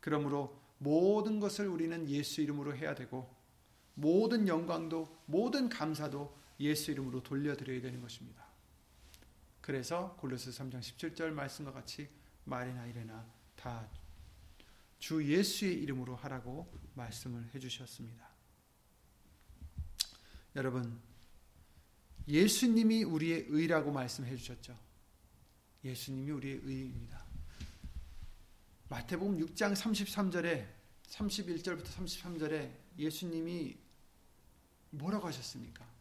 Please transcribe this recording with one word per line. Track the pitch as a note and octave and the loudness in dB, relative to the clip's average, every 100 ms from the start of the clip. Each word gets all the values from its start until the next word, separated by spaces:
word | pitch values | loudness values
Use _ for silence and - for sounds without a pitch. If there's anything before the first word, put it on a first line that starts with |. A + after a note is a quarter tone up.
그러므로 | - D3+ C#3+ C#3+ C#3 - - _ | 2 2 4 2 0 -6 -20 _
모든 | C#3 D#3 F#3 G#3+ G#3+ G#3+ | 4 8 8 6 4 2
것을 | G3+ G3+ G#3 | 0 0 0
우리는 | E3+ E3 E3+ D#3 | 2 0 0 0
예수 | C#3+ C#3+ - | 0 0 0
이름으로 | D3 D3 C#3+ C3 | 0 0 -2 -2
해야 | D3+ | -2
되고, | C#3+ B2+ B2+ B2 - _ _ _ - - | -4 -6 -8 -8 -16 _ _ _ -20 -18
모든 | - D3+ F3+ A3 A#3 G3+ | 0 6 8 8 6 6
영광도 | E3 E3 E3 E3 E3 D#3 - | 4 2 0 0 -2 -4 -10
모든 | - D#3 A#3+ C#4+ B3 | 2 4 4 4 2
감사도 | - D#3 D#3 D3+ C#3 C#3+ - - - | 0 0 0 -2 -4 -6 -10 -20 0
예수 | C#3+ D3+ D#3 | 2 2 2
이름으로 | C3+ C3+ B2+ | -2 0 -2
돌려드려야 | B2 C#3 D3 D3 C3 B2+ | -2 0 2 0 -2 -4
되는 | B2+ B2 | -4 -6
것입니다. | A#2+ - B2 A#2 - - - - - - - - - - - - | -10 -12 -14 -16 -20 -20 -20 -20 -20 -20 -20 -20 -20 -20 -20 -16
그래서 | - C3+ B2+ E3+ F#3 - | -2 -2 0 -2 -2 -4
골로새 | C#3 B2+ B2+ | -4 -4 -6
삼 | A#2+ C3+ | -8 -6
장 | B2 | -6
십칠 | A#2 - E3 | -8 -6 -8
절 | D#3+ E3 | -2 -4
말씀과 | D3+ C#3 - C#3+ | -2 -4 -6 -8
같이 | C3 - - D3 - - - | -10 -10 -10 -12 -14 -20 -18
말이나 | - B2+ B2 B2 A#2+ | -6 -4 -2 -6 -8
일이나 | A#2+ A2+ A2 A2+ - - - | -8 -8 -10 -14 -18 -20 -12
다 | B2 A#2 A2+ - - - - - - - - - - - | -8 -6 -8 -12 -14 -16 -18 -18 -20 -20 -20 -20 -20 -14
주 | - D#3+ C#3+ | -2 2 6
예수의 | D#3+ G3 - G3 F3 | 6 6 2 0 2
이름으로 | D3 C3 B2+ | 0 -2 -4
하라고 | B2 C#3 C3 A#2+ C#3 F3 - - | -6 -6 -8 -6 -8 -8 -12 -12
말씀을 | C3+ A#2 G2+ B2+ A#2+ A#2 | -10 -8 -8 -8 -8 -8
해주셨습니다. | C3+ B2+ - B2+ - A#2+ A#2 - - - - _ _ _ _ _ - - - - - - - - - - - - - - C#3+ | -8 -8 -8 -10 -12 -12 -12 -20 -20 -20 -20 _ _ _ _ _ -20 -20 -20 -20 -14 -12 -6 -8 -4 -6 -6 -20 -20 -10 -2
여러분, | C3 B2+ A#2 A2+ - - - - - - - - - - - - - | 0 0 -2 -6 -14 -20 -20 -20 -20 -20 -20 -20 -20 -20 -20 -12 2
예수님이 | D3 G#3 - B3 A3+ A3 A3+ | 8 8 8 8 8 8 6
우리의 | G3+ D#3+ D#3+ E3 - | 4 2 4 2 2
의라고 | D3 D#3+ D#3+ D3 | 4 6 4 4
말씀해 | D3 B2 - B2 C3 | 0 -2 -4 -4 -6
주셨죠. | - B2 - A#2 - - - - - - - - _ - | -8 -12 -14 -16 -18 -20 -20 -20 -20 -20 -20 -20 _ -12
예수님이 | C3 B2 - C3 C3+ | -8 -6 -4 -4 -2
우리의 | D3+ C3+ C3+ | -2 -2 -4
의입니다. | C3+ C3 C3 B2+ - - - - - - - - - - - - - - - - - - - | -4 -4 -4 -6 -6 -10 -8 -8 -8 -8 -10 -8 -8 -8 -8 -10 -10 -12 -18 -20 -20 -20 -8
마태복음 | A#2 - F3 G3 F#3 | -6 -2 0 2 2
육 | E3 - | 0 2
장 | G3+ | 2
삼십삼 | G3 A3+ G3+ G3+ - G3 | 2 2 2 0 2 2
절에, | F3 E3+ D3+ G2+ - - - - | 4 2 0 -2 -14 -20 -20 -18
삼십일 | - G#3 G3 F3+ E3+ | -4 -2 -2 -2 -2
절부터 | F3+ F3 - | -2 -4 -4
삼십삼 | - - - F3 E3+ | -6 -6 -6 -6 -2
절에 | D3+ D#3 C3 B2+ - - | 0 0 -2 -10 -18 -4
예수님이 | D3+ D#3 F3+ E3 E3 F3 D#3+ - - - - - - - - - _ _ - | -2 -2 -4 -2 -2 -2 -4 -6 -20 -20 -20 -20 -20 -20 -20 -20 _ _ -14
뭐라고 | D3 D#3 G3+ F3 | -6 -2 0 -2
하셨습니까? | B2+ A#2+ - - - - - | -4 -8 -10 -12 -14 -20 -20